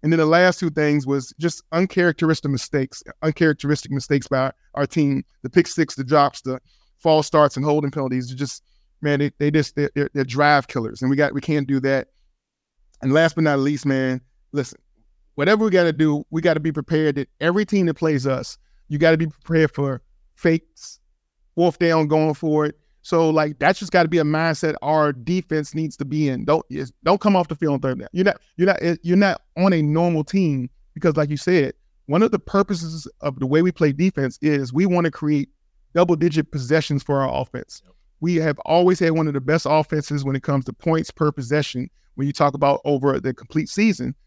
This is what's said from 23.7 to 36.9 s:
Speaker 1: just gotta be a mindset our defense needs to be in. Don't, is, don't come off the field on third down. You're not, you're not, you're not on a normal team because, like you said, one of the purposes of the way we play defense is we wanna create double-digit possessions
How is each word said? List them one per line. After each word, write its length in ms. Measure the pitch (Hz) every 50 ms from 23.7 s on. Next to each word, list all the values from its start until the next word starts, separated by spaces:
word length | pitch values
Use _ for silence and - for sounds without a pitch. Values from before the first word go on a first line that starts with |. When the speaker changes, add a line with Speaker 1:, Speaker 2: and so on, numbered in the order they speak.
| - -
Speaker 1:
just 140 | 202 170
gotta 160 | - 180 170 160
be 100 | 170 165
a 60 | 151
mindset 500 | 151 156 156 165 165 156 - - 156 147 -
our 300 | - 143 156 156 151 147
defense 640 | 139 127 113 147 180 185 - - 156 151 147 - -
needs 200 | 160 160 147 - -
to 60 | 143
be 240 | 135 151 151 151 139
in. 160 | 131 - -
Don't, 200 | - 151 160 - -
is, 220 | 131 151 139 120 _ _ -
don't 160 | 160 190 202
come 160 | - 214 196
off 100 | 185 175
the 80 | - 156
field 200 | - 165 151 139
on 60 | 131
third 200 | - 135 127 -
down. 80 | - -
You're 120 | - 175 190
not, 140 | 202 - - _ _ -
you're 100 | - 175
not, 140 | 196 185 - - 170 170 - -
you're 120 | 170 180
not 260 | 196 202 190 - - _ _ -
on 160 | 165 180 196
a 80 | 180 160
normal 440 | 151 147 151 160 175 175 170 156 147
team 440 | - - 196 185 156 139 131 123 - _ _ _ _
because, 240 | - 160 180 170 147
like 140 | 156 151 143
you 60 | 151
said, 380 | 139 - 180 185 170 139 127 - _ _ _ _ _ _
one 160 | - 143 175
of 100 | 220 -
the 60 | 220 202
purposes 640 | - - - 196 202 - 196 165 170 160 160 160 - - _ -
of 180 | - 147 135 131
the 80 | 131
way 160 | 131 147 160
we 80 | 175 180
play 220 | - - 156 147
defense 480 | 139 143 180 190 - 147 135 127 - -
is 300 | 147 156 147 139 135 123
we 140 | 123 156 190
wanna 260 | 190 175 175 170 160
create 380 | - - 156 151 151 143 139 - _ _ _ _ _ _ _ _ -
double-digit 560 | 170 180 175 175 151 165 175 151 160 151 -
possessions 540 | - 143 127 120 151 160 151 -